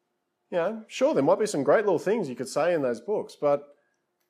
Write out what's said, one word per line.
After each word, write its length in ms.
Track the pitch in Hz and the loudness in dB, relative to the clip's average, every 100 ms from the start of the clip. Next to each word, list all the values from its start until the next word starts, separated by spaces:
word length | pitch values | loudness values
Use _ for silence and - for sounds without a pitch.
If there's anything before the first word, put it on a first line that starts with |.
| _ _ _ _ _ | _ _ _ _ _
You 60 | 180 | -2
know, 260 | 170 226 220 | -2 -4 -12
sure, 260 | - 262 | 0 2
there 100 | 240 | 2
might 160 | 139 196 | 2 2
be 60 | 214 | 2
some 180 | 156 | -2
great 220 | - 185 208 | 2 2 4
little 140 | 156 | 0
things 300 | - 226 156 | 0 -2 -2
you 60 | 120 | -8
could 120 | 127 | -6
say 260 | 147 165 | -2 0
in 80 | 170 | 0
those 200 | 131 113 | 0 -4
books, 340 | 147 208 - - | -4 -4 -6 -4
but 360 | 147 143 143 _ _ _ _ _ _ | 0 0 -2 _ _ _ _ _ _